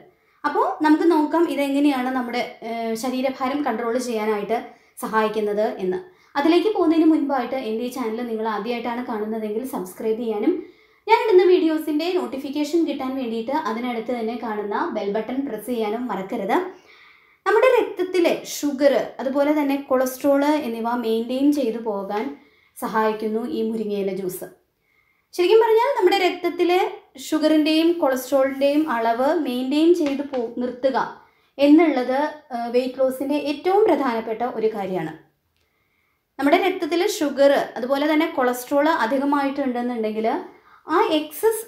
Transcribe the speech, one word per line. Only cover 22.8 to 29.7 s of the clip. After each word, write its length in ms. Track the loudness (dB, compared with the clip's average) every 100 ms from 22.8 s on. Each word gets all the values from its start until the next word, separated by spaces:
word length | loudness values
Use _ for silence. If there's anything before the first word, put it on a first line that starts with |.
| -4 0 0 0 -4 -4 -4
ഈ 240 | -4 -2
മുരിങ്ങയില 440 | -4 -4 -4 -4 -4
juice. 300 | -6 -8 -12 -18 _ _ _ _ _ _ _
ശരിക്കും 260 | 0 4 6
പറഞ്ഞാൽ 360 | 6 4 2 2
നമ്മുടെ 200 | 2 4
രക്തത്തിലെ 600 | 2 0 -4 0 2 2 0 -6 -18 -18
ഷുഗറിൻ്റെയും 800 | -4 0 4 4 4 4 2 2
കൊളസ്ട്രോളിൻ്റെയും 920 | 0 0 0 2 2 2 2 2 0
അളവ് 480 | 0 0 2 2 0
maintain 540 | -2 -4 -2